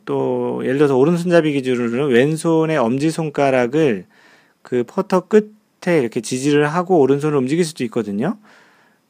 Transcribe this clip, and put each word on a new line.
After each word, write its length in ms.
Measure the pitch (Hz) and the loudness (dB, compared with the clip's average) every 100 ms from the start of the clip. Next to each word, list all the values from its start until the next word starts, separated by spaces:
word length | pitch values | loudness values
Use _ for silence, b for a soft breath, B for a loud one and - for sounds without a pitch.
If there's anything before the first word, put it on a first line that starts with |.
또 580 | - 139 131 123 123 123 | -6 -4 -2 -2 -4 -4
예를 140 | 123 135 | -4 2
들어서 180 | 147 131 | 2 4
오른손잡이 560 | 143 175 175 170 156 | 4 2 2 2 2
기준으로는 560 | 143 127 123 120 120 147 | -2 -2 -2 -2 -2 2
왼손의 680 | 120 139 156 170 160 160 156 | 2 2 0 0 0 2 0
엄지손가락을 1300 | 117 131 156 160 156 143 139 131 120 143 156 98 87 b b b b b | 0 0 -2 -2 -6 -2 0 2 0 0 0 0 -6 b b b b b
그 200 | - 123 | -6 -4
퍼터 440 | 120 - 185 185 180 | -4 -6 -2 -2 2
끝에 720 | 214 214 - _ _ - 170 | 2 2 -10 _ _ -2 0
이렇게 200 | 117 123 | 0 -4
지지를 460 | 110 127 139 147 147 | -6 -4 0 2 0
하고 320 | 165 175 180 | -2 0 2
오른손을 400 | 135 139 151 147 | 4 2 0 -2
움직일 260 | 127 160 | -2 -2
수도 200 | 165 - | -2 -4
있거든요. 520 | 120 123 104 101 147 - b b b b b b _ | -6 -4 -4 -4 -4 -6 b b b b b b _